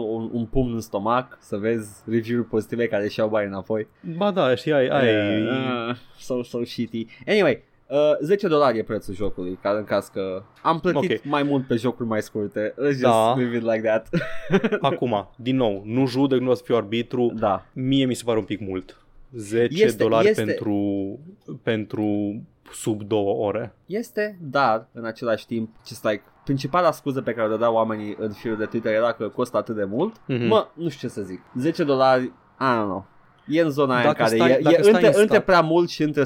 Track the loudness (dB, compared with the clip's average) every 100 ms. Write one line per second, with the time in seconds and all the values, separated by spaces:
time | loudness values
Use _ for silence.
0 | -2 -4 -6 -6 -2 0 0 -2 -6 -4
1 | 0 -2 -2 -10 -10 -4 -2 -2 -4 -14
2 | -4 -2 0 -2 -2 -2 -2 -2 -2 -2
3 | -2 -2 0 0 -2 -6 -6 -6 -6 _
4 | -12 -4 -2 2 2 2 2 2 2 4
5 | 4 4 2 0 0 -2 -2 -4 -6 -8
6 | -12 -16 -6 -6 -4 -6 -6 -6 -6 -6
7 | -10 -10 -2 2 2 0 -6 _ -4 0
8 | 2 2 0 0 2 2 2 2 -2 -6
9 | -6 -4 -4 -4 -6 -6 -2 -2 -2 -4
10 | -4 -6 -6 -8 -12 _ -2 0 0 0
11 | 0 -2 -2 -2 0 0 0 -2 0 -4
12 | -2 -4 -4 -6 -6 -4 -6 -2 -2 2
13 | 4 4 4 2 0 0 0 0 2 0
14 | 0 -4 -2 -4 0 0 2 0 0 0
15 | -2 -2 -4 -8 -2 0 0 0 -2 0
16 | 0 2 2 2 2 0 0 0 0 -4
17 | -2 0 0 0 0 0 -4 -6 0 2
18 | 2 0 -2 -2 -2 -6 -6 -6 -8 -16
19 | _ -20 -18 -14 -4 0 0 2 2 2
20 | 2 4 4 2 -2 -2 -2 -2 0 -2
21 | -4 -8 -16 -20 -18 -8 -4 -4 -4 -4
22 | -2 -2 -4 -6 -12 _ -20 -8 -6 -6
23 | -2 0 0 0 -2 -4 -6 -12 -10 -8
24 | -6 -4 -6 -6 -6 0 2 0 -4 -12
25 | -10 -6 -4 -4 -4 -6 -6 -10 -20 -6
26 | -4 -4 -6 _ -4 -4 -2 0 0 0
27 | -4 -4 -4 -2 -2 0 2 2 0 -2
28 | -8 -6 -8 -6 -6 -4 -4 -4 0 2
29 | 0 0 -6 -4 -4 -4 -4 -4 -4 -2
30 | -4 -6 -6 -2 2 2 0 -4 -8 -6
31 | -8 -8 -10 -12 -12 -4 -2 0 0 4
32 | 4 4 0 -8 _ -4 0 0 0 -4
33 | -10 _ _ _ -2 0 2 2 2 4
34 | 2 2 2 4 4 6 6 6 6 6
35 | 6 6 6 4 6 4 4 2 2 0
36 | -2 0